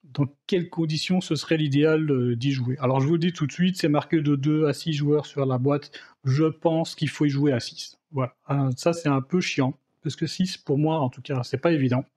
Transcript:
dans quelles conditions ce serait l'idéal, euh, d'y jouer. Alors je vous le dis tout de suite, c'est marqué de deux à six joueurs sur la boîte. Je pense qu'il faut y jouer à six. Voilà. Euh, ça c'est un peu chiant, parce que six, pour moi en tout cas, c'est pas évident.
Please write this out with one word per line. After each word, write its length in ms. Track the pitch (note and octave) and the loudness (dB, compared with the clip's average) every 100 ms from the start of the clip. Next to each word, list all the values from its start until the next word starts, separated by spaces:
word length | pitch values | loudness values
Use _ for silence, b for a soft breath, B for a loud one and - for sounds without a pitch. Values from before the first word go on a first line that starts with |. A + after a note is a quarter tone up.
dans 220 | D3 B2+ C#3 _ - | -10 -4 -4 _ -2
quelles 240 | F#3 F3 | -2 -2
conditions 500 | - E3 D#3 - F#3 | -4 -2 -2 0 -2
ce 140 | - | 0
serait 240 | D3 - D#3+ | -6 0 0
l'idéal, 520 | D3+ C#3 D#3 D#3 D#3 | 2 4 4 2 2
euh, 260 | C3+ A#2+ A#2 | 2 2 0
d'y 160 | C3+ | 0
jouer. 240 | C3+ A#2+ B2+ | 0 -2 -2
Alors 200 | B2+ C3 | 0 2
je 60 | C3+ | 2
vous 80 | |
le 40 | E3+ | 2
dis 160 | F3 | 0
tout 120 | E3+ C#3+ | -2 -6
de 60 | |
suite, 240 | - F3+ F#3 | 0 0 2
c'est 120 | D#3+ | 2
marqué 340 | D3 C#3+ E3 | 0 2 0
de 120 | D3 | 2
deux 320 | C#3+ C#3+ D3+ D#3 | 0 2 2 2
à 60 | |
six 220 | C#3 - | 0 -4
joueurs 320 | D3 D3 D3+ C#3+ | -2 2 0 0
sur 180 | - | -4
la 140 | C3+ B2+ | -2 0
boîte. 320 | C3 D3 - B B B | 0 0 -4 B B B
Je 200 | C3 C3+ | -2 2
pense 500 | D#3+ D3+ E3+ D#3+ E3 | 2 0 0 0 -2
qu'il 160 | - C#3+ | -4 -4
faut 160 | - D3+ | 0 0
y 20 | |
jouer 240 | C#3 D3 | 2 2
à 80 | C3 | 2
six. 380 | - - - _ _ | -4 -14 -18 _ _
Voilà. 200 | C#3 B2+ _ - | -6 -6 _ -4
Euh, 220 | C#3+ C3+ B2+ | 0 0 0
ça 180 | E3+ | -2
c'est 160 | E3 D3 | 0 0
un 100 | C#3 | 0
peu 220 | B2+ F#3 | 0 -2
chiant, 320 | F3 - C3 - _ _ | 0 0 -2 -2 _ _
parce 140 | D#3 - | -10 -6
que 100 | D#3 | -6
six, 300 | - F#3 - | -2 -4 -4
pour 220 | - C#3+ | -2 0
moi 220 | D3+ D#3+ | 2 0
en 100 | B2+ | -2
tout 100 | - | -4
cas, 220 | - C3 | -6 -6
c'est 180 | A#2+ C3 | -4 -2
pas 120 | E3+ | 2
évident. 320 | D#3+ C3 B2+ - | 2 2 0 -4